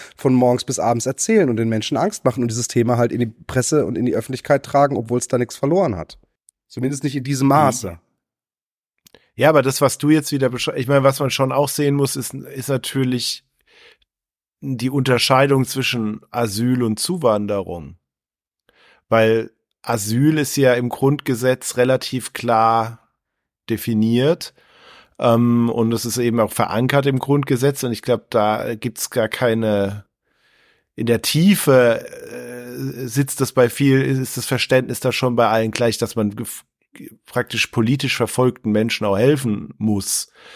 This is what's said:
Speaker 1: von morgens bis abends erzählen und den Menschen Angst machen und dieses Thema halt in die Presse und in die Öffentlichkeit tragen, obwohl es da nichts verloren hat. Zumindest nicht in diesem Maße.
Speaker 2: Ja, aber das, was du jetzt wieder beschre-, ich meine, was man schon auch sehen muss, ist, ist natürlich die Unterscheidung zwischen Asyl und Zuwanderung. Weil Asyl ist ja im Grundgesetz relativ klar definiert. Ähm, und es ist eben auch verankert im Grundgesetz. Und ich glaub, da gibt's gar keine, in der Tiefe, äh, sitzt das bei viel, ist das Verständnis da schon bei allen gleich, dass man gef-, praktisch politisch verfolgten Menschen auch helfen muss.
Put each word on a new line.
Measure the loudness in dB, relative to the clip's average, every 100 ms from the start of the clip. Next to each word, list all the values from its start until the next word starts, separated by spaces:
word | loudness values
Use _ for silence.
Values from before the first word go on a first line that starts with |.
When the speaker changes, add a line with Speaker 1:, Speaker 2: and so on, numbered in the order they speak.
| -14
Speaker 1:
von | -4 2
morgens | 4 4 2
bis | -2 -2
abends | 0 0 -2
erzählen | -4 2 4 4
und | 2
den | 0
Menschen | -2 -2 -2
Angst | -2 0 -2
machen | 0
und | -2
dieses | -2 -2
Thema | 0 2 2
halt | 0
in | 0
die | -4 -6 -6
Presse | -4 0 0 0
und | -2
in |
die | -2
Öffentlichkeit | -2 -4 -8 0 -2
tragen, | 2 2 2 0
obwohl | -2 -4
es | -2
da | -2
nichts | -2 -4
verloren | 0 0 0 -2
hat. | -8 -16 _ _ _ _ _
Zumindest | -6 -6 -4
nicht | -4 -4
in |
diesem | -4 0 2
Maße. | 4 2 0 -8 -12 _ _ _ _ _ _ _ _ _ _ _ _ _ 0
Speaker 2:
Ja, | 4
aber | 4
das, | 2 2
was | 0 2
du | 2
jetzt | 2 2
wieder | -2 -2
beschre-, | -2 -6 -6
ich | 0
meine, | 4
was | 4 2
man | -2
schon | 0 0
auch | 0 -2
sehen | 0 0
muss, | 2 0
ist, | -4 -10
ist | -12 -14 -12 -4
natürlich | -4 -4 -2 -2 -2 -4 -8 _ _ _ _ -20 _ _ _ _ _ _ _
die | -8 -6 -2
Unterscheidung | -2 2 2 4 4 4 2
zwischen | 0 -4 -4 -4 -4 -6 -8
Asyl | -6 -4 -2 0 0
und | 0 -2
Zuwanderung. | -4 -2 0 0 0 -4 -6 -10 -14 -20 _ _ _ _ _ _ _ _ _ _ _
Weil | 2 4 2 -2 _ _ _
Asyl | -4 -4 -2 2 2 2
ist | 0 2
ja | 4
im | 4 0
Grundgesetz | 0 0 0 -2 0 0 0 -2 0
relativ | 2 0 -2 -8 -8
klar | -6 0 2 4 2 0 -8 _ _ _ _ _ _ -6
definiert. | -4 0 0 2 2 2 0 -6 -18 _ _ -20 -20 _ -2
Ähm, | 2 4 4 2 2
und | 0 0
es | -2 -4
ist | -2
eben | 0 2
auch | 0
verankert | 0 -2 0 0 2 2
im | -2
Grundgesetz. | 0 0 0 0 0 0
Und | -4
ich | -4
glaub, | -2 -2 0
da | 0 2 0 -4
gibt's | -6 -8 -8 -4
gar | -2 -2
keine, | 0 0 2 0 0 -2 -4 -14 _ _ _ _ _ _ _ _ -6
in | 0
der | 0
Tiefe, | 0 2 4 4 4 6 6 2
äh, | -4 -16 -16 -16 -14 -16 -14 -10 -8 -8 -4
sitzt | -2 -2 -2
das | 0
bei | 4 2
viel, | 4 4 4
ist | 2 -2 -4 -6
das | -4
Verständnis | -4 2 2 2 -2
da | -2
schon | 0 0 2
bei | 2
allen | 2 0
gleich, | 0 -2 0
dass | -4 -2
man | -4
gef-, | -4 -10 -14 -18 _ _ -20 -20 -20 -8
praktisch | -6 -4 -4 -4
politisch | 0 0 0 -2 -2
verfolgten | -2 0 0 0 -2
Menschen | 0 0 -2 -2
auch | 2
helfen | 4 2 0 -4 -8 -4
muss. | -2 -2 -2 -6 -8 _ -20